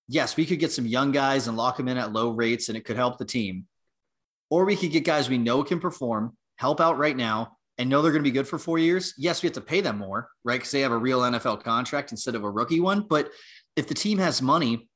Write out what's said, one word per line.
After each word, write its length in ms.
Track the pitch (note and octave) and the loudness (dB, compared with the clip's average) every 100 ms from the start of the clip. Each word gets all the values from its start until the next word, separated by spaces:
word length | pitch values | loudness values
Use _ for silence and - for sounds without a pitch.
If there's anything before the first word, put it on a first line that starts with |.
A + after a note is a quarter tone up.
| - | -4
Yes, 280 | C#3+ B2+ - | -2 0 0
we 80 | D#3 | 0
could 140 | E3+ | 0
get 120 | D#3+ | 0
some 140 | D#3+ A#2+ | -2 -2
young 260 | A#2+ C#3 | 0 2
guys 360 | C#3 C3+ C#3 A#2 | 2 2 0 0
and 100 | A2+ | -2
lock 220 | B2 B2 | -2 -2
'em 80 | B2+ | -2
in 80 | B2+ | -2
at 160 | G#2+ | -2
low 160 | A2 A#2 | -2 -2
rates, 400 | A2+ A#2 A#2 - | 0 0 0 -4
and 80 | A2 | -6
it 80 | - | -6
could 100 | A#2 | -2
help 220 | B2 B2 | -2 -2
the 80 | - | -6
team. 420 | B2+ G2+ F#2 - _ _ _ _ _ _ _ _ | -4 -4 -6 -12 _ _ _ _ _ _ _ _
Or 140 | E3 | 2
we 140 | F#3+ G3+ | 2 2
could 140 | F3 | 0
get 120 | D#3+ | 0
guys 260 | E3+ D3+ B2+ | 2 2 2
we 80 | B2+ | 0
know 260 | A#2 B2+ | 2 2
can 180 | C#3+ F3 | 0 -2
perform, 560 | E3+ - B2 G#2+ A#2 - _ - | -2 -4 -2 -2 -4 -8 _ -4
help 240 | C3 D3+ | 0 2
out 180 | E3 C#3 | 2 4
right 180 | D3+ C3 | 2 0
now, 420 | A#2 A2 A#2 - _ - | 0 -2 -4 -10 _ -6
and 120 | B2 | 2
know 120 | C#3 | 4
they're 120 | D#3+ | 4
gonna 100 | D#3 | 4
be 80 | C#3+ | 2
good 160 | B2+ C3+ | 0 -2
for 100 | D#3+ | -4
four 220 | - E3 | -2 2
years. 340 | E3 F#3 F3+ - | 2 2 -2 -4
Yes, 260 | D#3+ E3 | -2 0
we 40 | E3+ | -2
have 80 | C3+ | -4
to 60 | |
pay 200 | - C#3+ | -2 0
them 160 | C#3+ G#2 | 0 -2
more, 320 | G2 G2+ A#2+ _ A#2+ | -4 -6 -8 _ -4
right? 160 | B2+ | -2
'Cause 100 | - | -2
they 100 | C#3 | 0
have 120 | C3+ | 2
a 40 | A#2 | 2
real 260 | B2 B2+ | 2 2
N 120 | B2 A#2+ | 2 0
F 100 | B2 | -2
L 120 | G#2+ | -2
contract 540 | A#2+ A#2 B2+ D3 C#3+ | -2 -2 0 -4 -6
instead 240 | A2+ - A#2 | -8 -6 -4
of 80 | |
a 60 | G#2 | -4
rookie 300 | G2+ - E3 | -2 0 2
one. 220 | F#3 G3+ | 2 0
But 300 | G#3 D3+ C#3+ - - - _ - | 2 0 0 -8 -20 -20 _ -6
if 120 | C#3+ | -4
the 60 | |
team 240 | C#3+ G#3 G#3 | -2 -2 0
has 240 | F3+ B2 | 0 0
money 480 | C3 D#3+ C3+ A2+ - | 2 2 2 -2 -6